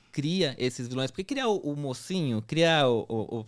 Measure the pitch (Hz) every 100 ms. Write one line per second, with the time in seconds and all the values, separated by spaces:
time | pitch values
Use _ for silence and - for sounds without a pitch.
0 | _ - 143 185 156 120 127 - 123 127
1 | 131 - 190 269 247 190 147 147 139 123
2 | - 185 143 110 110 151 165 156 131 117
3 | - 113 101 117